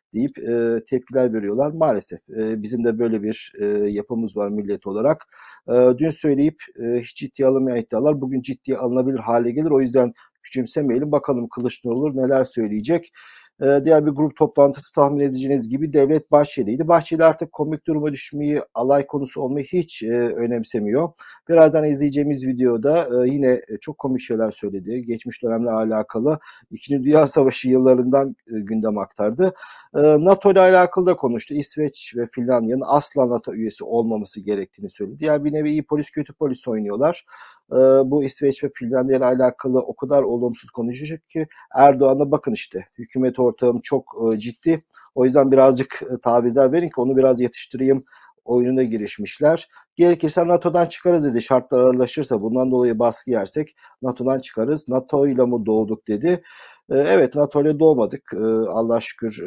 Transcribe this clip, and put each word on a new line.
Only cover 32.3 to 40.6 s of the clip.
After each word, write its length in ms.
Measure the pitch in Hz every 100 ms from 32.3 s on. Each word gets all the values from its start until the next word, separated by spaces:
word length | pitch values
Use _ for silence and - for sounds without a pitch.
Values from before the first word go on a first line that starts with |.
| - 120 123 113 131 135
asla 440 | 143 - 147 123
nato 240 | 120 117
üyesi 300 | 107 110 -
olmaması 560 | - 117 113 110 101 107
gerektiğini 500 | 98 101 95 - 95
söyledi. 340 | - 101 143
Yani 200 | 156 147
bir 80 | 147
nevi 180 | 151 151
iyi 120 | 151
polis 280 | - 151 143
kötü 220 | - 147
polis 360 | - 147 123 -
oynuyorlar. 560 | 110 104 101 151 170 - - - - -
E, 40 | 127 131 135
bu 200 | 131 147
İsveç 400 | 135 - 139 135
ve 40 | 139
Finlandiya 440 | - 120 131 131 131
ile 60 |
alakalı 560 | 127 127 127 - 135 127
o 160 | - -
kadar 260 | 135 143
olumsuz 480 | 113 120 123 113